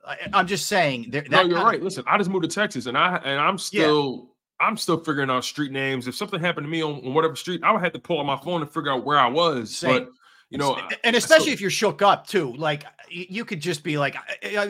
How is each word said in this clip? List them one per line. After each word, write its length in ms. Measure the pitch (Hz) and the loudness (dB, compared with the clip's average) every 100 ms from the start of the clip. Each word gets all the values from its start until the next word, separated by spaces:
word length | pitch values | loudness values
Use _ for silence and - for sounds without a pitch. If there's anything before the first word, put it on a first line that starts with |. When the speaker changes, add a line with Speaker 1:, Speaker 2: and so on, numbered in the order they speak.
| - | -14
Speaker 1:
I, 120 | 135 180 | -12 0
I'm 140 | 202 180 | 2 2
just 200 | 190 - | 0 0
saying. 400 | 202 156 123 117 | 2 2 0 -4
There, 140 | 135 | -6
Speaker 2:
No, 140 | 135 151 | 2 4
Speaker 1:
that 100 | 180 | 4
Speaker 2:
you're 80 | 170 | 4
Speaker 1:
kinda 140 | 220 | 2
Speaker 2:
right. 100 | 175 | 2
Listen, 220 | 180 139 127 | -2 -6 0
I 100 | 196 | 2
just 120 | 185 | 2
moved 140 | 190 | -2
to 60 | 160 | -2
Texas, 360 | 196 208 131 120 | -2 -2 -4 -4
and 120 | 135 | 2
I, 200 | 175 180 | 2 0
and 220 | 139 139 | -2 0
I'm 160 | 160 196 | 2 0
Speaker 1:
Yeah. 20 | |
Speaker 2:
still, 800 | - 202 151 151 139 - - _ _ - | -2 2 4 4 2 -4 -12 _ _ -2
I'm 180 | 180 220 | -2 0
still 200 | - 160 | 0 -2
figuring 320 | 160 143 135 | 0 -2 0
out 140 | 127 | 0
street 280 | 123 - 147 | -2 -4 -6
names. 360 | 135 135 131 123 | -4 -2 -4 -4
If 80 | - | -6
something 240 | 202 180 | -6 -4
happened 260 | 175 170 147 | -2 -4 -4
to 40 | |
me 140 | 165 | -4
on, 120 | 156 143 127 | -4 -4 -2
on 80 | |
whatever 220 | 147 160 147 | 2 2 0
street, 280 | - 170 | -8 -2
I 80 | 180 | -2
would 100 | 214 | 0
have 120 | 175 | -2
to 60 | 151 | -4
pull 200 | - 160 | -4 -2
out 60 | 143 | -2
my 120 | 139 | -4
phone 240 | 165 175 | -2 -4
and 80 | 143 | -4
figure 200 | 165 143 | -6 -2
out 140 | 131 131 | -2 2
where 120 | 147 | 4
I 100 | 120 | 4
was. 480 | 147 170 135 107 - | 4 2 0 -4 -4
Speaker 1:
Same. 300 | 127 127 123 | 0 0 0
Speaker 2:
But, 60 | - _ _ _ | -16 _ _ _
you 100 | 135 | -4
know, 160 | 139 123 | -2 -2
Speaker 1:
S-, 220 | - - | -4 -2
and 120 | 233 233 | 2 2
Speaker 2:
I 20 | |
Speaker 1:
especially 280 | - 320 311 | 6 6 6
Speaker 2:
still 80 | 233 | 0
Speaker 1:
if 60 | |
you're 100 | 190 | -2
shook 300 | 147 208 151 | 0 0 4
up 240 | 202 170 - | 4 4 2
too, 260 | 196 139 | -2 -2
like, 300 | 123 156 147 - - - | -2 -2 -2 -6 -20 -16
y-, 140 | 175 180 | -12 -10
you 160 | 196 | -8
could 160 | 233 175 | -8 -6
just 240 | 165 151 | -4 -4
be 140 | 165 147 | -2 -2
like, 180 | 139 135 | -2 -4
I, 400 | - - 202 | -12 -10 -6
I, 100 | 208 | -2